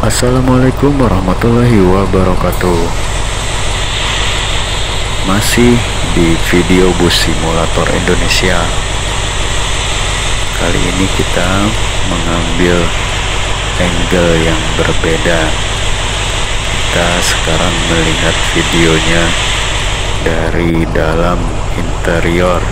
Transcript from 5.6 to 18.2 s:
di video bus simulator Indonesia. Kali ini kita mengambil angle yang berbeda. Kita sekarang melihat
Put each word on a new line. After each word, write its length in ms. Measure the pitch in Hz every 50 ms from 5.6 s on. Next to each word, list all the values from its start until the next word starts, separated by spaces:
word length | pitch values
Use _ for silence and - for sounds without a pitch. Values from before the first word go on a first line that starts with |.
| 120 120 120 117 104 - - - - - -
di 240 | 90 87 82 82 80 -
video 480 | - - 90 87 87 92 90 90 92 87
bus 320 | 85 87 85 85 - -
simulator 640 | 82 82 82 80 80 82 82 82 80 - 85 82 76
Indonesia. 640 | - 87 90 - 90 87 - - - - - 95 90 87 85 80 - - - - - - - - - - - - - - - - - - - - - - - - - - - - - - - - - - - - - - 87
Kali 160 | 87 90 98
ini 320 | 92 90 90 92 95 98
kita 400 | - - 120 101 - 87 87 90 95 98 101 107 113 - - - - - -
mengambil 720 | 95 90 87 87 85 85 85 87 85 85 85 90 87 87 87 85 85 - - - - - - - - - - - - - - - - - - 90
angle 520 | 90 85 85 82 - - 90 87 85 82 82 80
yang 160 | 82 80 80 - - - -
berbeda. 600 | 80 76 - - 82 85 80 80 78 85 85 82 80 78 78 - - - - - - - - - - - - - - - - - - - - - - -
Kita 380 | - - - - - 87 87 87 87 87 90
sekarang 480 | - - - - 82 82 80 87 92 90 85 82 -
melihat 460 | 87 85 82 80 78 -